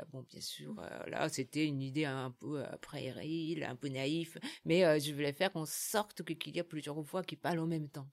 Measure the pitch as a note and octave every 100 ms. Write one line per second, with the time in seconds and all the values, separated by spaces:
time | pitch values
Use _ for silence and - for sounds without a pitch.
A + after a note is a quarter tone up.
0 | - C3 A#2+ - - - D3 G#3+ - -
1 | - - D#3 C#3+ C3+ D3 D#3 C#3 C3+ C#3
2 | D3 C3+ C3 B2+ - D3 A#2 - - C#3+
3 | C3 - D3+ E3 D#3+ E3 C#3 B2+ C#3+ C3
4 | C3+ D#3+ D#3+ E3 C#4 - D#3 E3+ E3+ D3+
5 | D3 C#3+ C#3+ C#3 F#3+ E3 D#3 - - G#3+
6 | - - E3 D#3+ D3+ E3 E3+ D#3 D3 D3+
7 | D3 F#3 - - C#3+ E3 E3 D#3+ D3 D3
8 | C#3